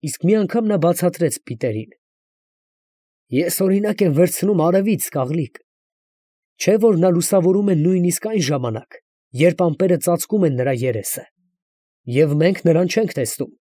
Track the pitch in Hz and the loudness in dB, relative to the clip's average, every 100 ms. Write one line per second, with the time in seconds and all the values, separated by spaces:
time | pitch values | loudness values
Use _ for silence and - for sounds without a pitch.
0 | 156 - 175 220 196 233 220 202 165 175 | -10 -4 0 2 0 -2 0 2 2 2
1 | 180 170 165 - - 117 127 107 - _ | -2 0 -4 -4 -12 -6 -4 -6 -10 _
2 | _ _ _ _ _ _ _ _ _ _ | _ _ _ _ _ _ _ _ _ _
3 | _ _ _ 123 175 - 190 196 208 - | _ _ _ -2 -2 0 0 2 0 0
4 | 185 143 175 - 196 196 160 190 196 190 | 0 4 2 2 0 2 2 2 0 -2
5 | - 147 127 165 131 - _ _ _ _ | -4 -4 -4 -4 -6 -10 _ _ _ _
6 | _ _ _ _ _ _ - 214 226 180 | _ _ _ _ _ _ 0 2 4 4
7 | 185 175 170 196 175 190 202 170 160 185 | 2 2 2 2 2 2 2 2 2 2
8 | 175 170 214 220 139 143 123 110 - - | 0 -2 -4 -2 -2 -2 -4 -6 -10 -20
9 | _ _ _ 123 165 165 175 139 185 175 | _ _ _ 0 0 2 -2 0 0 0
10 | - 170 - 214 170 127 127 127 127 113 | 0 -2 -2 0 0 0 -2 -2 -2 -4
11 | - - - _ _ _ _ _ _ _ | -6 -10 -12 _ _ _ _ _ _ _
12 | - 123 156 147 170 190 170 160 180 220 | -4 0 2 2 0 2 2 2 2 0
13 | 220 - 120 - - _ | -2 -4 -6 -6 -12 _